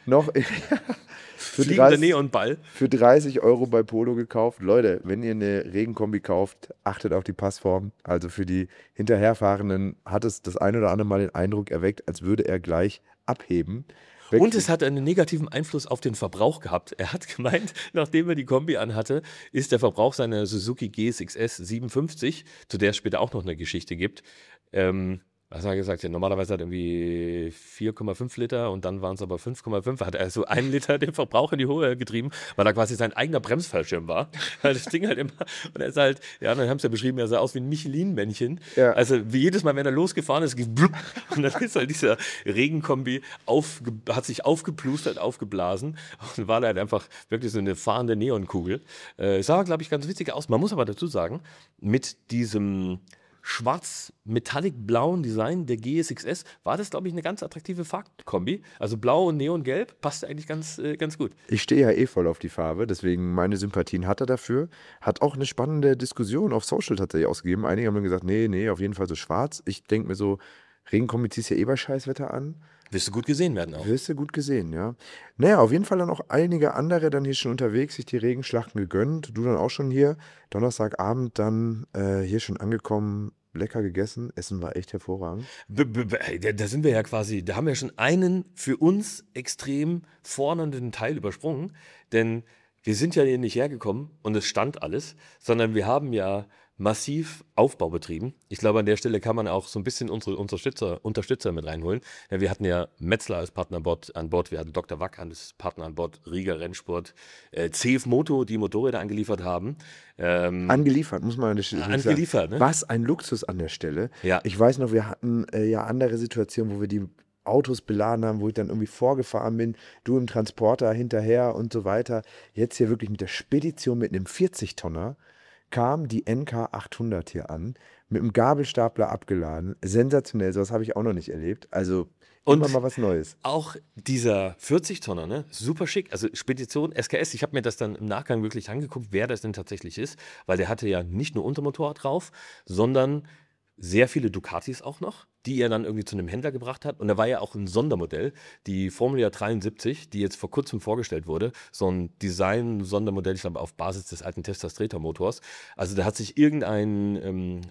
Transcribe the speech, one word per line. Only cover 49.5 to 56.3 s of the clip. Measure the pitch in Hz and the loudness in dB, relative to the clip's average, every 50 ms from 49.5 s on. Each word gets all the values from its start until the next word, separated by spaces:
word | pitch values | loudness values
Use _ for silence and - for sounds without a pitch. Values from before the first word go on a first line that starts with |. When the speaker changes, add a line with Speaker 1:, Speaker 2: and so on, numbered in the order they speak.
| 160 185 | 4 2
Speaker 2:
glaub | 196 175 165 160 | 2 2 -2 -4
ich, | 160 - | -2 -2
ganz | 156 143 139 156 | -4 -2 -2 -4
witzig | 190 - 170 147 - | -6 -6 -6 -6 -6
aus. | 143 151 - | -6 -2 0
Man | - - | 2 2
muss | 170 214 208 | 2 2 2
aber | 160 120 | 0 0
dazu | 104 104 - - | 0 -2 -4 -4
sagen, | - - 98 85 85 113 175 - - - - - _ _ _ | -4 -2 0 -2 -2 -4 -8 -12 -16 -20 -20 -20 _ _ _
mit | - 101 107 - - - - _ _ - | 0 2 2 2 0 -2 -10 _ _ -4
diesem | 120 120 120 110 107 107 101 101 98 95 92 92 90 90 - _ _ _ _ _ _ _ - - | -2 -2 0 0 0 0 0 0 0 -2 -2 -2 -4 -6 -10 _ _ _ _ _ _ _ -10 -8
schwarz-metallic-blauen | - - 117 123 143 175 - - - - - - - _ _ 110 113 120 - - - 143 170 196 143 120 107 101 117 117 127 160 180 180 | -6 -4 0 0 -2 -2 -4 -10 -12 -12 -14 -16 -18 _ _ -4 -2 -2 -2 -2 -4 -2 -2 -2 -4 -4 -2 0 2 2 4 2 2 0
Design | 151 117 110 110 110 127 170 185 165 123 | -2 -2 0 0 0 0 -2 -2 -2 -2
der | 120 110 | -4 -4
G | 110 123 147 165 | -4 -2 -2 -2
S | 160 - | -2 -2
X | 120 - - | -4 -8 -6
S | - | -6